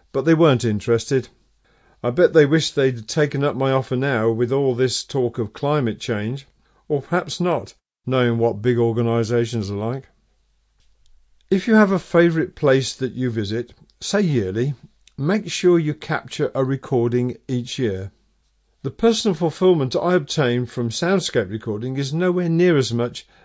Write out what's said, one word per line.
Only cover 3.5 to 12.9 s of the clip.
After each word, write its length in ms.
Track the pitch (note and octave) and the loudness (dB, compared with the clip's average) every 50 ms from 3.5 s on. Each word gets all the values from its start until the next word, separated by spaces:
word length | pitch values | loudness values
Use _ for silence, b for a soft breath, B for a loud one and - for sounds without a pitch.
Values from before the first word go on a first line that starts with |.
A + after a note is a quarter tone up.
| - | -2
my 160 | B2+ C3+ C3+ | 0 0 0
offer 240 | C3+ C3+ B2+ - B2+ | 0 0 0 -2 -2
now 340 | B2 C3+ C#3+ C3+ A2+ A2 A2+ | -2 -2 0 0 0 2 0
with 220 | A2+ A2 B2 A#2+ | 0 0 0 0
all 220 | C3 C#3 C#3 C3 B2 | 0 0 0 0 0
this 300 | A#2 C3 B2 A2+ - - | 0 0 0 -2 -4 -8
talk 340 | - - C#3 B2 A#2 - - | -6 -4 -2 -2 -2 -2 -4
of 140 | A2 - | -6 -6
climate 480 | - - - C#3+ D3+ D3+ C3 A2+ G#2+ - | -6 -6 -4 -2 0 0 0 -2 -4 -4
change, 460 | - - A2+ G#2 G#2 A2 C3 C#3 - _ _ _ _ _ _ _ _ - | -6 -4 -4 -4 -4 -4 -6 -8 -10 _ _ _ _ _ _ _ _ -4
or 140 | D3+ C#3 | -4 -4
perhaps 380 | - - E3+ F3+ F#3 E3+ - - | -4 -2 -4 -4 -4 -4 -6 -4
not, 340 | F3 F3+ D#3+ B2+ G2+ - - _ _ _ _ _ - | -2 -2 -2 -2 -4 -8 -16 _ _ _ _ _ -6
knowing 320 | B2+ C3 B2+ B2 A#2+ A#2 A#2 | -2 0 2 2 2 2 2
what 240 | A2+ A#2 G#2+ G#2 | 0 0 0 0
big 160 | G#2 B2+ B2 A#2 | 0 0 2 2
organisations 920 | A#2+ A#2 A2+ A#2 A#2 A#2 A#2 A#2 A2+ G#2+ A#2+ A#2+ A#2+ A2+ A#2 A2+ G2+ F#2+ | 2 0 2 0 0 0 0 0 0 0 0 0 0 -2 -2 -4 -4 -4
are 40 | G2+ | -6
like. 340 | G2+ G#2+ A2+ B2+ C3+ - _ _ _ _ _ _ _ _ _ _ _ _ _ _ _ _ _ _ _ _ _ - - _ _ _ _ _ - | -6 -6 -6 -6 -8 -10 _ _ _ _ _ _ _ _ _ _ _ _ _ _ _ _ _ _ _ _ _ -20 -20 _ _ _ _ _ -2
If 160 | F#3+ F#3+ - | -2 0 2
you 80 | A#3+ A3 | 4 6
have 180 | G#3+ G#3+ F#3 | 6 6 6
a 60 | G3 F3 | 2 -2
favourite 560 | - - - E3+ F3 E3+ D#3+ D#3+ C#3 - - | -2 0 2 4 4 4 4 0 -2 -4 -4
place 400 | - D#3 C#3 C3+ C3+ B2+ - | -2 2 4 4 4 2 -2